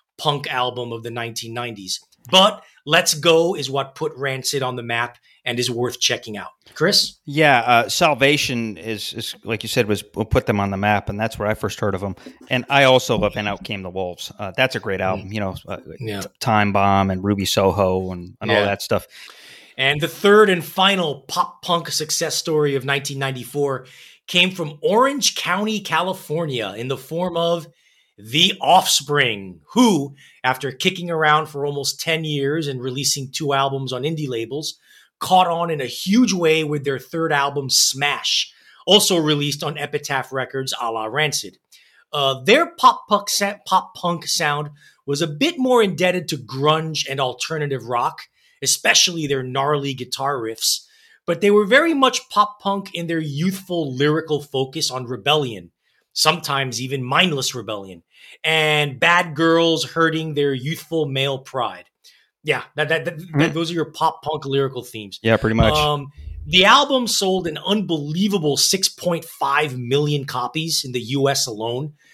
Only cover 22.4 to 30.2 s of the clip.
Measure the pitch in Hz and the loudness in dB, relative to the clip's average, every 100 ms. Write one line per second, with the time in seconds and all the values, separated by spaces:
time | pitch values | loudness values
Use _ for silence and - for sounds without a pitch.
22.4 | - 156 147 135 131 139 139 135 135 127 | -2 0 2 0 -2 -2 -4 -4 -4 -6
23.4 | 117 147 143 131 - - - - - 180 | -8 -2 -2 -2 -8 -20 -20 -20 -2 2
24.4 | 180 180 156 151 156 208 269 285 - - | 2 0 -8 -4 0 2 2 2 -2 -2
25.4 | - 185 214 214 - 160 185 185 - 156 | -2 -2 -2 -4 -2 0 0 -4 -6 -4
26.4 | 165 127 101 104 123 131 - 165 180 170 | -4 -4 -4 -6 -6 -6 -6 -6 -4 0
27.4 | 170 170 151 _ _ _ _ _ 107 143 | 0 0 -4 _ _ _ _ _ -2 2
28.4 | 185 190 135 180 180 - 139 147 127 104 | 4 2 4 6 6 0 0 0 2 -2
29.4 | 98 87 _ 220 247 170 139 - | -8 -16 _ 4 4 4 0 -10